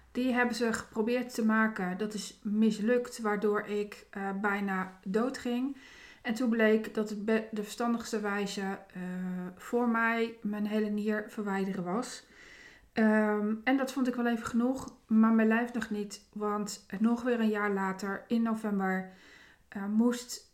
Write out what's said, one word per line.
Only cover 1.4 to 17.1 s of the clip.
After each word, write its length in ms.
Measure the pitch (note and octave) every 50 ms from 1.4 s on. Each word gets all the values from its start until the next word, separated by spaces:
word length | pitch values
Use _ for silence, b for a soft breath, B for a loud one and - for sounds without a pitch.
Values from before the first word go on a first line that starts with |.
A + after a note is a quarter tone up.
| A3
maken. 520 | A3 A3 A3 A3 A3 A3 - F#3 F3+ F#3 F#3
Dat 160 | G#3+ G#3+ G#3
is 260 | G3 - - - - -
mislukt, 760 | G#3 G#3 G#3+ A3 A3 G#3+ G3+ G3+ A3+ B3 A#3+ A#3+ - - -
waardoor 460 | A3+ G#3 G#3 G3+ G#3 G#3 G#3 G#3+ -
ik, 400 | - G#3 G#3 G#3 G#3 - - - -
eh, 200 | - G3+ G3 G3 G3 G3
bijna 580 | G#3 G3+ G3+ G3+ G3+ G3 F#3+ F#3 F#3+ F#3 - - -
dood 340 | F#3+ F#3+ A3 A#3+ C4 C4 -
ging. 400 | - B3 A#3+ B3 C4 C#4+ C#4 B B B B B B B B B
En 120 | B A#3+ A3
toen 160 | A3+ C4 A3+
bleek 440 | A3+ A#3 A3 G#3+ A3 A3 A3 - -
dat 160 | A3 G#3 G#3+
het 160 | G#3+ G#3 G3+
be-, 220 | A3 A3 A3 A3 -
de 120 | A3 G#3 G#3
verstandigste 560 | - - - A#3+ A#3+ A#3 A#3 - - A#3 G#3+
wijze, 420 | G#3 G#3 G3+ G#3 G3+ F#3 F#3 G3+
eh, 400 | G3 F#3+ G3 - - - - F3+ F3+ F3+ F3+ F3+ F#3 F#3 F3+ F3+ F3+ F3+ F3+
voor 340 | - - - A#3+ A#3+ B3 A#3+
mij 480 | A3+ A3+ A3+ A3+ A#3 A#3 A3+ A3+ A3+ -
mijn 240 | - G#3 G#3 G#3 G#3
hele 240 | G#3 G#3+ G#3+ G#3+ G#3
nier 360 | G#3 G#3 G#3 A3 G#3+ G#3+ G#3+ -
verwijderen 560 | - A3 G#3 G3+ G3 G3 F#3+ G3 F#3+ F#3+ E3+
was. 440 | F3 F3+ A#3 B3 - - - B B B B B B B B B B B B B _ _
Ehm, 600 | A#3 A3 G#3+ G#3+ G#3+ G#3+ G#3+ G#3+ G#3+ G#3+ G#3+ A3 A3 -
en 140 | C4 C4+ C4+
dat 140 | C4 C4
vond 160 | - C#4 B3+ B3
ik 80 | A#3+
wel 120 | B3 A#3+ A#3+
even 180 | A#3 A3+ -
genoeg, 500 | - - A#3 A#3+ B3+ C4+ C4 - - - - _ -
maar 260 | A3 A3 A3 A3+ A3+
mijn 140 | A3 A3 A3
lijf 260 | A3 A#3 A#3+ A#3+ -
nog 160 | A#3+ - -
niet. 320 | G#3 G#3 G3+ G3+ - - - _ -
Want 520 | G#3 G#3 G#3 G#3 G#3 G#3 G#3 - - - - G3 F#3+
nog 220 | A3 A#3